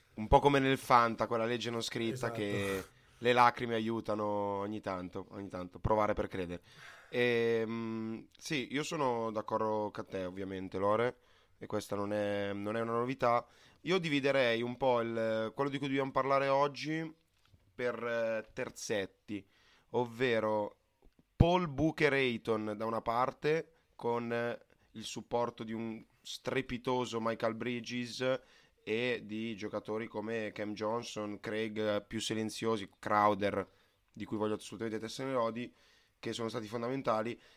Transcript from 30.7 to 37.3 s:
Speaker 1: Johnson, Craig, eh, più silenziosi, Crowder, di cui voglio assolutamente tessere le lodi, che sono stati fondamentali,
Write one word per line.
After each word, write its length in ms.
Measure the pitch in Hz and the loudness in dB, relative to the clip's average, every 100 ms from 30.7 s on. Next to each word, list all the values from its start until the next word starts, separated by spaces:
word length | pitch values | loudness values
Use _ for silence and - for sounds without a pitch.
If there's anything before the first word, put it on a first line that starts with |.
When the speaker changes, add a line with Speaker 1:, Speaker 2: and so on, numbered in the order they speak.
Speaker 1:
Johnson, 640 | 104 107 117 110 - 107 101 | -4 -2 -2 -4 -6 -6 -6
Craig, 400 | - 107 110 107 | -6 -4 -4 -2
eh, 260 | 107 104 | 0 0
più 160 | - 110 | -2 -4
silenziosi, 720 | - 110 110 - 113 113 98 _ | -2 -2 -2 -2 0 0 -4 _
Crowder, 640 | - 104 104 104 101 98 92 _ _ _ _ | 2 6 6 6 2 0 -4 _ _ _ _
di 120 | - | -12
cui 120 | 104 110 | -6 -2
voglio 180 | 107 | 0
assolutamente 440 | 107 - 104 113 107 | -2 -6 -6 -6 -4
tessere 300 | 113 - 135 | -8 -6 -2
le 60 | |
lodi, 380 | 131 113 113 120 _ _ _ _ _ | 0 0 -2 -10 _ _ _ _ _
che 140 | 117 | -8
sono 160 | 113 113 | -4 -4
stati 180 | 120 107 | -4 -6
fondamentali, 720 | 120 117 135 131 110 110 | -4 -4 -2 0 2 0